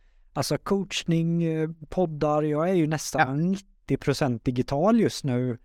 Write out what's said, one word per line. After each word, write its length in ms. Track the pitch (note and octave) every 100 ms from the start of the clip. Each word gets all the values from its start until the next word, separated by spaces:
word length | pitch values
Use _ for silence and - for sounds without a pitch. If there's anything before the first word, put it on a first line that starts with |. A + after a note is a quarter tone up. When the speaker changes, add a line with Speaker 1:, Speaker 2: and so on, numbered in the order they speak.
| _ _ _
Speaker 1:
alltså 260 | - C3+ D3
coachning, 880 | - G3 F#3 - - E3 E3 E3+
eh, 260 | E3 D#3+ D#3 E3 D3+
poddar. 540 | - F3 D3 D3+ D3+
Jag 280 | D3+ D3 E3+
är 40 |
ju 120 | F#3+ D3+
nästan 340 | D#3 - C#3
Speaker 2:
Ja. 140 | D#3
Speaker 1:
nittio 640 | C#3 F3 F#3+ - _ - C3+
procent 480 | - C3 C#3 A#2
digital 560 | - B2 A#2+ C#3 F#3 A#3
just 240 | D#3 -
nu. 340 | C#3+ B2 B2+ A#2